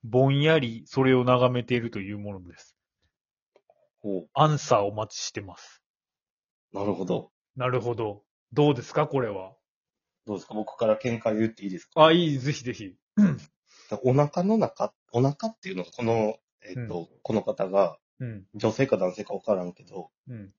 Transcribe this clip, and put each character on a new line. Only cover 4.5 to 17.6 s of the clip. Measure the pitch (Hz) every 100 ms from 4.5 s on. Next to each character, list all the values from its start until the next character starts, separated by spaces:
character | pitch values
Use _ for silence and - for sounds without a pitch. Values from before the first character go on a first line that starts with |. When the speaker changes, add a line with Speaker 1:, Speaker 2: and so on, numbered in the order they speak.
| 147
Speaker 1:
サ | - 113
ー |
お | 101
待 | 107 107 -
ち |
し | -
て | -
ま | 95 85
す。 | - - _ _ _ _ _ _ _ _ _
Speaker 2:
な | 98
る | 101
ほ | 90 92
ど。 | 170 - _ _ -
Speaker 1:
な | 123
る | 123
ほ | 113 117
ど。 | 110 104 _ _ _
ど | 135 147
う | 127
で |
す | -
か、 | 139 151
こ | 139
れ | 117
は。 | 98 92 _ _ _ _ _ _ _ -
Speaker 2:
ど |
う | 98
で |
す | -
か？ |
僕 | 107 107 -
か | 113
ら | -
見 | 123 117
解 | 113 107
言 | 110
っ |
て | -
い | 101
い |
で | 90
す | -
か？ | - 156
Speaker 1:
あ、 |
い | 170 170 139
い、 |
ぜ | 131
ひ | 147
ぜ | 120
ひ。 | 117 101 - _ - 202 131 - _ _ _ - 104
Speaker 2:
お | 127
腹 | 131 147 180
の | 185 220
中、 | 151 - - _ _
お | 120
腹 | 131 147 226
っ | -
て | -
い |
う | 92
の |
が | 87
こ | -
の、 | 117 117 107 - _ _
え | -
っ | 92 117
と、 | 87
Speaker 1:
う |
ん。 | 82 _
Speaker 2:
こ | -
の | 110
方 | 104 107